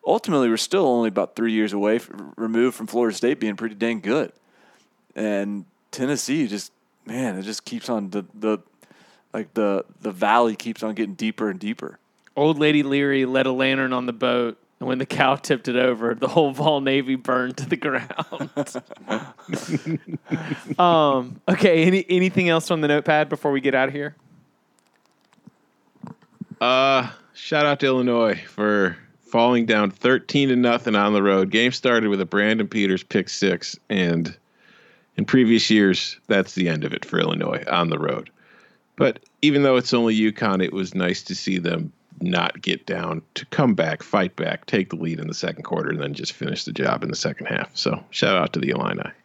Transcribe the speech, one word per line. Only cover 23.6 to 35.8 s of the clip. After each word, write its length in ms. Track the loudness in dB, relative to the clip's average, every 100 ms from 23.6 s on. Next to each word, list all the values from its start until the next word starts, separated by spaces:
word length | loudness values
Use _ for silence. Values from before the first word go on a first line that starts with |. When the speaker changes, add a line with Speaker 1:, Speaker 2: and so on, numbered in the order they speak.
Speaker 2:
get 140 | 0
out 140 | 2 0
of 60 |
here? 220 | -2 -10 -12 _ -20 _ _ _ _ _ _ _ _ _ _ -20 _ _ _ _ _ -20 -20 _ _ -18 -4
Speaker 3:
Uh, 500 | 0 2 4 2 0 -10 _
shout 320 | -18 -4 0 2
out 140 | 2
to 60 | 2
Illinois 540 | 2 2 2 2 0 -6
for 500 | -4 0 2 0 -2 -18 _
falling 460 | _ 2 4 4 2
down 240 | 2 2
thirteen 580 | 0 2 2 0 0 2
to 80 | 4
nothing 380 | 4 2 2
on 180 | 2 4
the 100 | 4
road. 280 | 4 4 2
Game 220 | 2 2
started 360 | 0 2 2 2
with 120 | 0
a 60 | 0
Brandon 420 | 2 2 2 0
Peters 340 | 0 0 0
pick 260 | 0 -2 -2
six, 480 | 0 0 0 -6 -14 _
and 460 | 0 2 0 -2 -8 _ _ _ -20 _ _ _ -6
in 80 |
previous 460 | 2 4 6 4 6
years, 480 | 4